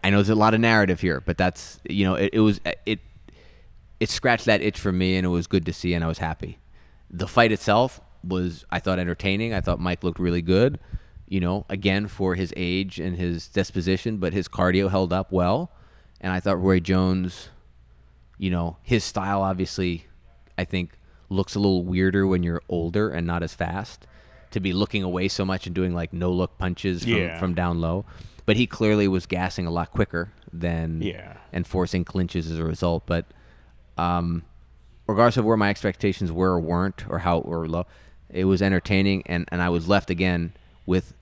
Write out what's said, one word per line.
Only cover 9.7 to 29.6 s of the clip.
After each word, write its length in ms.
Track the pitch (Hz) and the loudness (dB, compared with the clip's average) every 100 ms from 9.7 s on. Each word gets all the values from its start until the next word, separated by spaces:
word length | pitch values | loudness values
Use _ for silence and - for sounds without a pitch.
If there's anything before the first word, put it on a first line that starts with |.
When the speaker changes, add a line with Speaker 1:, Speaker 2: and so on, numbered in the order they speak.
| 87 | 0
Speaker 1:
Mike 220 | 90 87 | 0 -2
looked 140 | 90 85 | -2 0
really 220 | 90 87 | 0 0
good, 360 | 82 92 127 143 - - - - - | 2 4 4 0 -10 -12 -12 -20 -6
you 140 | 95 | -2
know, 240 | 87 98 - | 0 -2 -4
again, 380 | 98 98 98 104 | -2 0 0 -2
for 280 | - 95 | -4 -2
his 180 | 92 90 - | 0 -4 -4
age 420 | 90 92 98 - | -2 -2 -4 -6
and 160 | 85 87 | -6 -4
his 320 | 87 85 - | -2 -4 -4
disposition, 680 | - 95 98 85 92 117 110 | -4 -2 -2 0 0 -2 -2
but 140 | 90 | -2
his 160 | 95 90 | -2 -4
cardio 420 | - 90 92 98 | 0 2 4 2
held 220 | 95 92 | 2 0
up 200 | 90 95 | 0 0
well. 380 | 92 87 117 175 - - - - - | 2 2 0 -2 -12 -20 -20 -20 -10
And 120 | 92 | -4
I 80 | 92 | -2
thought 200 | 101 90 | 0 2
Roy 180 | 92 92 | 4 4
Jones, 680 | 87 92 92 92 90 - - - - - - - - - - - | 4 2 4 2 -2 -8 -18 -20 -20 -20 -20 -20 -20 -20 -20 -6
you 120 | 95 | -2
know, 260 | 90 85 82 | 0 -2 -6
his 220 | - 120 | 0 0
style 360 | - - 95 101 | 0 -6 -2 0
obviously, 640 | 95 92 92 - 90 85 - - - - - - | 0 -2 -4 -2 -2 -4 -10 -20 -20 -20 -16 -8
I 60 | |
think, 280 | 92 95 87 - - - - | -4 -4 -4 -10 -20 -20 -4
looks 240 | 95 95 | -2 -2
a 40 | 104 | 2
little 240 | 101 92 | 2 2
weirder 420 | 90 90 95 98 98 | 0 2 2 4 2
when 160 | 90 | 2
you're 200 | 87 85 - | 0 -4 -4
older 400 | 87 85 95 107 | -4 -2 0 -2
and 160 | 73 85 | -2 -2
not 160 | 85 | -2
as 120 | 82 | -4
fast, 520 | - 85 90 110 - - - - - - | -6 -6 -6 -8 -14 -20 -20 -20 -20 -10
to 100 | 104 | -4
be 120 | 95 | -2
looking 300 | 90 104 107 | 0 0 0
away 260 | 92 90 95 | -2 0 -2
so 160 | - | 0
much 220 | 95 92 - | -2 -2 -4
and 80 | |
doing, 180 | 87 92 | -2 0
like, 180 | 87 82 | 0 -4
no-look 440 | 87 90 90 90 - | -2 -2 0 -2 -2
punches 440 | 92 90 98 87 | -6 -2 -4 -2
from, 80 | 113 | 0
Speaker 2:
Yeah. 260 | 110 87 82 | 0 0 -4
Speaker 1:
from 160 | 92 | -4
down 260 | 87 87 85 | -2 -2 0
low. 240 | 82 87 104 - - - - | -2 -2 -6 -16 -20 -10 -2
But 100 | 107 | 0
he 100 | 123 | 0
clearly 400 | - 107 107 101 | 0 2 4 4
was 180 | 92 - | 0 -2
gassing 400 | 90 92 - | -4 -4 -4